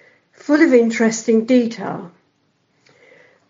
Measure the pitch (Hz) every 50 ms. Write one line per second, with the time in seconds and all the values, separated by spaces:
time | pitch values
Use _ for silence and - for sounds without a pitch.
0 | _ _ _ _ _ _ _ _ - - 294 294 330 269 254 233 233 226 226 -
1 | 226 220 220 - - 240 226 220 226 - 254 247 233 226 - 190 196 180 - -
2 | - - _ _ _ _ _ _ _ _ _ _ _ _ _ _ _ _ _ _
3 | _ _ _ _ _ _ _ _ _